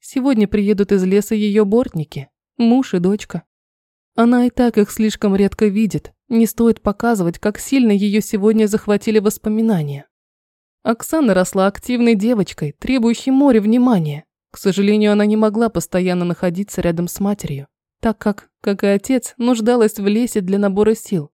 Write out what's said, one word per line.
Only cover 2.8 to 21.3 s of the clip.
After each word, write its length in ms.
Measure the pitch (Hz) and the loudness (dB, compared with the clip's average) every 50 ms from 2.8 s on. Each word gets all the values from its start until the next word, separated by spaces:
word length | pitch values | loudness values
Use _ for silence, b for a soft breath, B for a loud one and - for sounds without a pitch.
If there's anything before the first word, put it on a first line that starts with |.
| 262 - - | 2 0 -2
и 60 | 180 | 0
дочка. 440 | 170 185 202 208 - - - 175 - _ _ _ _ _ _ _ _ _ _ _ _ _ _ | 0 0 -2 -2 -6 -10 -12 -12 -12 _ _ _ _ _ _ _ _ _ _ _ _ _ _
Она 320 | - 226 233 247 247 240 247 | 2 2 4 4 2 2 0
и 20 | |
так 280 | - - 247 240 220 220 | 0 2 0 2 2 2
их 140 | 202 - | 0 0
слишком 420 | - - 214 214 - - - 208 196 | 0 -2 -2 -2 -2 -2 -2 0 2
редко 340 | 196 202 196 - - 220 214 | 2 0 0 0 0 -2 0
видит, 440 | 190 208 226 202 - 151 - - _ _ _ _ | 0 0 -2 -2 -2 -6 -8 -10 _ _ _ _
не 180 | 233 226 226 | 0 2 2
стоит 360 | 208 - - 233 233 220 - | 2 2 0 2 2 2 0
показывать, 580 | _ 208 202 _ - 233 233 202 175 170 170 - | _ -6 -4 _ -2 -2 0 0 0 -2 -4 -2
как 180 | - 208 208 - | -4 -6 -6 -6
сильно 360 | - - 269 277 254 220 202 | -6 -2 0 2 4 4 2
ее 260 | 202 202 208 196 214 | 2 2 0 0 -2
сегодня 460 | 202 - - 208 190 214 226 220 214 | -2 -2 -4 0 2 2 2 2 2
захватили 540 | 208 202 214 - - 208 202 - - 214 214 | 0 0 -2 -2 0 -2 -2 0 0 0 2
воспоминания. 920 | 190 208 208 - _ 214 214 220 226 226 220 175 151 147 143 139 - _ _ _ _ _ _ _ _ _ _ _ _ _ _ _ _ | 0 0 -4 -2 _ -4 -2 0 0 0 0 0 -2 -4 -8 -10 -14 _ _ _ _ _ _ _ _ _ _ _ _ _ _ _ _
Оксана 500 | 214 233 226 - - - 320 302 233 190 | -4 -4 -4 -4 -4 -2 0 2 2 2
росла 340 | 185 185 - - 196 190 196 | 2 0 0 0 0 0 0
активной 480 | 196 - - - 247 240 240 233 233 | -2 -4 -8 -6 -2 0 2 2 2
девочкой, 600 | 196 190 226 247 214 175 - - - 160 147 143 _ | 2 2 0 0 0 -2 -4 -4 -8 -8 -8 -8 _
требующей 540 | - - 254 269 220 233 233 - - 262 | -6 -2 -2 0 0 0 -2 -2 -2 0
моря 300 | 262 269 285 285 247 220 | 2 2 4 4 4 4
внимания. 640 | 202 214 220 247 247 254 240 190 160 151 147 143 - _ _ _ _ _ | 2 2 2 2 2 2 2 2 0 -2 -6 -8 -12 _ _ _ _ _
К 60 | - - | -20 -4
сожалению, 560 | - 202 180 190 202 202 202 214 214 208 208 | -4 -2 0 2 2 2 2 2 2 2 2
она 120 | 208 208 | 2 2
не 120 | 208 214 214 | 2 2 2
могла 320 | 220 214 202 220 233 226 | 0 0 0 0 -2 -2
постоянно 560 | 226 170 165 - - 185 185 185 180 180 175 | -2 -4 -6 -2 -2 -2 0 0 -2 -2 -2
находиться 560 | 175 175 - - 180 170 180 202 202 - - | -4 -4 -2 -4 -4 -4 -4 -8 -8 -6 -4
рядом 260 | 175 175 170 165 175 175 | -2 -2 -2 -2 -4 -6
с 140 | - - | -4 -4
матерью, 460 | 202 196 208 202 - - 147 135 139 _ _ _ _ _ _ _ | -4 -4 -4 -4 -6 -10 -10 -10 -12 _ _ _ _ _ _ _
так 160 | - 226 214 _ | -4 -4 -4 _
как, 320 | - 214 202 202 - _ _ _ | -4 -4 -4 -4 -10 _ _ _
как 240 | - - 202 190 - | -4 -4 -4 0 0
и 40 | 202 | 0
отец, 460 | 202 202 202 - 269 247 - - - _ | 0 0 0 0 -2 -2 -2 -6 -8 _
нуждалась 600 | 233 240 254 226 214 220 247 247 226 220 - - | 0 0 0 0 2 0 2 4 2 2 0 -2
в 80 | 202 | -2
лесе 360 | 196 208 220 247 233 - 220 | 0 0 0 0 -2 -2 -4
для 180 | 190 180 196 202 | -2 -2 -2 0
набора 360 | 202 202 190 196 214 214 226 | 0 0 0 2 2 2 2
сил. 360 | 220 - - 214 175 143 - | -2 -4 -6 -4 -4 -4 -6